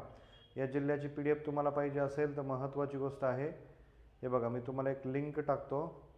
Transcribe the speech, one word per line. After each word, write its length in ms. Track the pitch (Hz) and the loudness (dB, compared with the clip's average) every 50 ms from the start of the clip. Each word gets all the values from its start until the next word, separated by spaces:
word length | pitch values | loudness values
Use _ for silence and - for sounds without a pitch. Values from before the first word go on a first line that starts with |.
| - - - - - - - - - - - | -4 -10 -14 -18 -20 -20 -20 -20 -20 -10 -4
या 80 | 123 135 | -2 -2
जिल्ह्याची 420 | 131 135 143 143 143 147 143 143 | 0 2 2 2 2 2 0 -2
पीडीएफ 380 | 143 147 151 143 147 151 147 151 | -4 -4 0 2 2 2 2 0
तुम्हाला 240 | 151 147 147 147 147 | 0 0 2 2 4
पाहिजे 300 | 143 147 143 143 139 143 | 4 4 2 2 2 2
असेल 380 | 143 139 139 151 151 147 143 | 0 0 2 2 0 2 0
तर 40 | 143 | -2
महत्त्वाची 560 | 139 135 135 127 135 135 135 139 143 139 143 | -2 -2 -2 -2 -2 -2 0 0 0 0 0
गोष्ट 260 | 135 135 139 139 - 139 | 0 -2 -2 0 2 2
आहे, 260 | 127 123 131 139 160 165 - - - - - - - - - - - - - | 2 2 2 0 -2 -4 -8 -12 -18 -20 -20 -20 -20 -20 -20 -20 -20 -12 -6
हे 60 | 127 | 0
बघा, 220 | 127 123 123 117 117 | 2 2 2 2 2
मी 100 | 120 123 | 0 -2
तुम्हाला 300 | 120 135 131 135 135 139 | -2 -2 -2 0 0 0
एक 180 | 135 - - | 0 0 -2
लिंक 320 | 131 131 139 147 147 147 151 | -2 -2 0 -2 -2 -2 0
टाकतो. 720 | 143 147 135 123 - - 135 143 165 170 - - - - - | 2 2 0 0 0 -2 -2 -2 -2 -4 -6 -12 -18 -20 -20